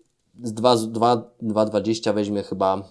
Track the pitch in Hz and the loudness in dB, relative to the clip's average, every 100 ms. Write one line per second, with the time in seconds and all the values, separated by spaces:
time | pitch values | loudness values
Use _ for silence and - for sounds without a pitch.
0 | _ _ _ - 120 110 123 117 110 113 | _ _ _ -12 -10 0 4 4 2 0
1 | 117 123 - _ 113 107 107 104 101 113 | 2 2 -2 _ -4 0 2 0 -2 -2
2 | 110 104 104 104 95 95 95 95 95 | -2 -2 0 -2 -4 -2 0 0 -6